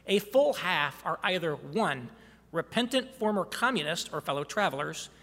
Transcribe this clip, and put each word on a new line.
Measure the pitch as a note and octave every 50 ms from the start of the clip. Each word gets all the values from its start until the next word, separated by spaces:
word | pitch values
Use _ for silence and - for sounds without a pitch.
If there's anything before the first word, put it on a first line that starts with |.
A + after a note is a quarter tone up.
| -
a | - G3 G3+
full | G3+ - - C4+ D4 D4 -
half | - E3+ F3+ F3 D3+ D3 C#3 - - -
are | F3 C#3 - -
either, | G3+ F#3 F3+ E3+ D#3+ D3
one, | C3 C3+ C#3+ C#3+ A3 G#3 D#3 C#3 B2+ A#2+ A2+ - - - - - - - - -
repentant | E3 D#3 - - A3+ B3 A#3+ C4+ B3+ B3+ - -
former | - A3 G#3+ G#3 F#3+ E3+
communist | - - - A#3 B3+ B3+ E3+ D3 D3+ E3+ - - - E3
or | D3
fellow | - - C#3 C#3+ D3
travelers, | - - G#3+ G3+ F3 C3 C#3 D3+ D#3 D#3+ - - - - -